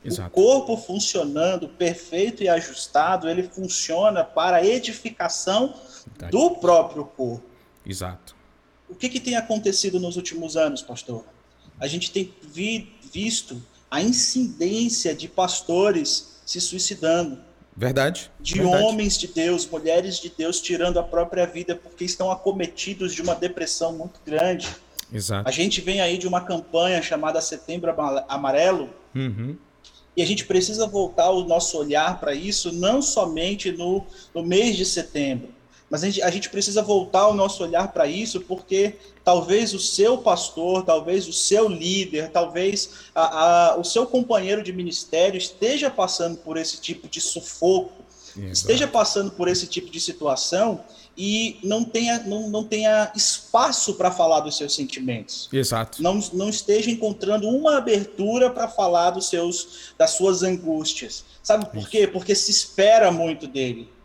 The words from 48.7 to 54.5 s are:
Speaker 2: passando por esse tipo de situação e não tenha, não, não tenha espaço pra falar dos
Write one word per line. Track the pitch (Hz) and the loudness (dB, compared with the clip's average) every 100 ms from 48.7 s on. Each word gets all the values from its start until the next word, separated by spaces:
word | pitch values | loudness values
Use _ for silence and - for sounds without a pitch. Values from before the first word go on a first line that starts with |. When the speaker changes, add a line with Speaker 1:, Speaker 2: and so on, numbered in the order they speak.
| 254 285 | 2 4
Speaker 2:
passando | 240 202 202 196 | 2 2 0 -2
por | - 180 | -2 0
esse | 180 180 | 0 -2
tipo | 180 - | -8 -8
de | 165 | -8
situação | - - 151 131 - 180 226 160 - - - - | -8 -4 -2 0 0 0 0 0 -10 -20 -20 -6
e | 196 214 226 - | -2 0 -2 -4
não | 190 220 | -2 -2
tenha, | 233 226 233 233 | 0 0 0 -2
não, | 196 208 214 | -2 -6 -4
não | 214 | -6
tenha | 214 214 214 214 208 - | -4 0 4 4 2 0
espaço | - - - 233 285 - - 185 | 0 -2 2 4 4 2 -2 0
pra | 180 | 0
falar | 175 165 156 | 4 4 4
dos | 151 | 2